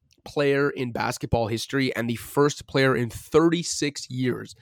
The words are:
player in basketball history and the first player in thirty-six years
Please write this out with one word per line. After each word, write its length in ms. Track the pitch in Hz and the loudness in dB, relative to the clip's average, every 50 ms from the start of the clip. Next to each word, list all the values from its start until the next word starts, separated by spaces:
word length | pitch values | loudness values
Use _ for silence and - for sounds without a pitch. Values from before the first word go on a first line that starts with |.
| _ _ _ _ - | _ _ _ _ -18
player 480 | - - 151 143 143 139 139 143 143 | -6 -2 0 2 4 4 4 2 0
in 200 | - 139 131 120 | 0 -2 -4 -4
basketball 560 | 113 - 113 117 123 - - - - 117 117 104 | -4 -2 -2 -2 -4 -4 -4 -2 0 0 0 0
history 480 | 117 110 - - - 139 131 127 - | -2 -4 -4 -2 -2 0 0 0 0
and 140 | 110 117 117 | -2 -2 -2
the 60 | 117 | -4
first 500 | 110 - - - 143 143 147 - - - | -6 -8 -4 0 2 2 2 2 -2 -8
player 300 | - - 139 135 135 - | -4 0 2 4 4 4
in 160 | - 120 113 | 2 0 -4
thirty-six 1000 | - - - - - 156 165 170 165 175 165 - - - 151 147 143 - - - | -6 -10 -4 2 4 4 6 4 4 0 -2 -4 -4 -4 -4 -4 -6 -6 -12 -10
years 460 | 127 127 127 123 113 107 107 - - - | -6 -4 -2 -2 -2 -4 -6 -12 -16 -20